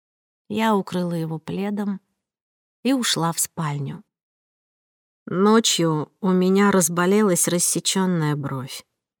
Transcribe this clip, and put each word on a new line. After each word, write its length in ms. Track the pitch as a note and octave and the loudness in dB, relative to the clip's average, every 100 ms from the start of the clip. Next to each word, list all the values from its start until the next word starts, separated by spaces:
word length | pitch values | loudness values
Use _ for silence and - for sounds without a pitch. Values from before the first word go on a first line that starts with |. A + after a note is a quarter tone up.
| _ _ _ _ - | _ _ _ _ -8
Я 280 | G#3 A3 G3+ | -2 2 2
укрыла 380 | F#3 F3+ F3 | 0 -4 -2
его 260 | E3+ D#3+ D#3+ | -4 -4 -6
пледом 600 | - F3 G3+ G#3 G#3 F#3+ _ _ _ _ _ _ _ _ | -8 -6 -4 -4 -4 -6 _ _ _ _ _ _ _ _
и 100 | A#3+ | -2
ушла 400 | C4+ A3+ - E3 | 0 0 -2 -2
в 60 | D#3+ | -2
спальню. 640 | - - D#3 C#3+ C#3 - - _ _ _ _ _ _ _ _ _ _ _ - | -6 -6 -6 -6 -8 -10 -16 _ _ _ _ _ _ _ _ _ _ _ -6
Ночью 880 | F3 G#3 A3+ A3+ - E3 D#3 C#3+ _ | 2 4 4 2 0 0 0 -4 _
у 100 | F#3+ | 0
меня 400 | F#3 F#3 F#3+ G3+ | 2 4 4 4
разболелась 760 | G3 E3+ F3 F3 G#3 G#3+ F3 - | 4 2 0 2 4 2 2 0
рассечённая 880 | F3 - E3+ - F#3+ F#3 F3 D3+ D3 | 0 0 -2 -2 0 0 0 0 -2
бровь. 500 | C#3 C3+ C3 - - _ _ _ | -4 -8 -10 -14 -18 _ _ _